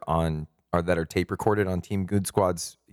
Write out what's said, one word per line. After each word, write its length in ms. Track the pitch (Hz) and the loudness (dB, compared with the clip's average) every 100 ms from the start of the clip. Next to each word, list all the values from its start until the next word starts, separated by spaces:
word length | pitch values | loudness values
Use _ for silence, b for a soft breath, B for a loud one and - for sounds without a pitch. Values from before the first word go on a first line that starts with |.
| - | 0
on, 400 | 82 82 78 78 _ _ | 0 2 -2 -6 _ _
or 80 | 87 | 0
that 140 | 85 85 | 2 0
are 80 | |
tape 280 | 82 92 90 | 0 -2 -2
recorded 340 | 98 110 104 95 | 0 0 2 2
on 140 | 92 | -2
Team 260 | - 98 92 | -2 -4 0
Goon 180 | 101 | 0
Squad's 540 | 92 - 92 85 - - _ | 0 2 2 0 -6 -14 _